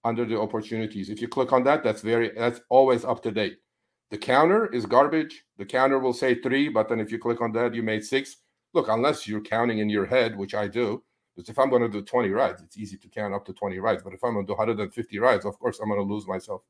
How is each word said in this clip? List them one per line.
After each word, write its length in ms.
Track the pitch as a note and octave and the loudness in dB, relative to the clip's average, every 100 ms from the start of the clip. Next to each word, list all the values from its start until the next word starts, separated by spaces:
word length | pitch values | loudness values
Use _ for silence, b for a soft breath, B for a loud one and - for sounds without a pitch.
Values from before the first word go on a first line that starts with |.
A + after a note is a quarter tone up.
under 200 | A#2 A2+ | -2 -2
the 160 | A#2 A2 | -2 -2
opportunities. 680 | G#2+ A2+ G#2+ A2+ A2 G2+ F#2+ | -2 -4 -6 -6 -6 -8 -8
If 100 | G#2+ | -8
you 80 | A#2+ | -6
click 240 | - B2+ | -2 2
on 120 | C3 | 4
that, 180 | B2+ D3+ | 4 2
that's 180 | A#2 G#2+ | 2 -2
very, 300 | G#2+ A#2 A2+ | 0 2 0
that's 300 | G#2+ A#2 A#2+ _ | 0 -2 -2 _
always 340 | B2+ C3+ A#2+ | 6 6 4
up 180 | A#2+ A2+ | 0 -4
to 80 | A#2 | -2
date. 260 | G2+ G2 - _ _ _ _ _ | -2 -2 -4 _ _ _ _ _
The 60 | G#2 | -12
counter 560 | - B2+ D#3+ G#3 A3 | 2 6 6 4 0
is 140 | B2 G#2 | -4 2
garbage. 580 | A#2 D3 D#3+ D3+ - _ _ | 4 4 2 -2 -8 _ _
The 80 | G2 | -4
counter 320 | B2+ C3+ C#3 | 2 4 4
will 160 | B2+ | 0
say 260 | B2 C3 A#2+ | 0 2 2
three, 280 | B2+ C3+ D3 | 2 2 2
but 180 | A2 G#2+ | 2 0
then 120 | A2+ | -2
if 120 | G#2+ | -4
you 60 | A2+ | -4
click 240 | A#2+ A2+ | -2 -2
on 100 | A2+ | -2
that, 220 | A2+ A#2+ | 0 -2
you 80 | A2+ | -2
made 200 | A2 A2 | -2 -4
six. 340 | G#2+ C3 C#3 - _ _ _ | 0 -2 -2 -16 _ _ _
Look, 160 | F3 A2 | -2 0
unless 400 | A2+ C3+ D#3 - | 2 2 0 -6
you're 140 | G#2+ | -8
counting 380 | G#2+ A2+ A#2+ A2+ | -4 0 0 0
in 100 | G#2+ | 0
your 160 | G#2+ F#2+ | 0 2
head, 320 | B2+ A#2 G#2 | 2 2 -2
which 160 | G2 | -6
I 140 | G#2+ G#2 | -4 -4
do, 340 | A2 A#2 A#2 _ _ _ - | -2 -2 -4 _ _ _ -20
'cause 140 | F2+ | -10
if 80 | A2 | 0
I'm 100 | C3+ | 4
gonna 220 | B2 A2+ | 4 2
do 100 | G#2 | -2
twenty 300 | G2 B2 G#2+ | -2 0 0
rides, 320 | G2+ A#2+ - | 2 0 -2
it's 160 | E2 - | -18 -14
easy 180 | G#2 F#2+ | -14 -14
to 120 | _ | _
count 260 | - G#2 | -8 -6
up 100 | G2+ - | -6 -10
to 60 | |
twenty 260 | F#2 G2+ F#2 | -10 -8 -4
rides. 220 | G#2+ G2+ | -2 -2
But 120 | G2 | -4
if 100 | F#2 | -6
I'm 80 | B2 | -4
gonna 140 | A2 G2 | -2 -4
do 80 | |
hundred 260 | G2+ A2 A2 | -2 0 0
and 140 | G2+ | -4
fifty 240 | - A2+ G2+ | -6 -8 0
rides, 260 | B2 G#2+ | 2 2
of 140 | G2+ - | 0 -6
course, 200 | B2 - | -6 -4
I'm 120 | G#2+ | -4
gonna 100 | G#2 | -2
lose 260 | G2+ G#2 F#2+ | -2 -6 -6
myself. 360 | F#2+ - F#2+ | -8 -8 -12